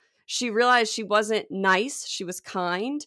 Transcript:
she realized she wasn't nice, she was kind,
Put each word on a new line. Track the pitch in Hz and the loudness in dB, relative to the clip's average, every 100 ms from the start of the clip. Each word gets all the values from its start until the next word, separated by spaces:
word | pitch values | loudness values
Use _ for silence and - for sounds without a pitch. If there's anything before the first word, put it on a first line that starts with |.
| _ _ - | _ _ -10
she | - 247 | -4 -2
realized | 214 247 247 220 | 2 4 4 2
she | - | -2
wasn't | 202 208 214 214 - | 0 0 2 -2 -2
nice, | 190 196 190 254 - - | 0 4 4 2 -6 -10
she | - | -8
was | 180 180 | -8 -10
kind, | - 190 175 180 240 294 | -8 -4 -2 -2 -2 -6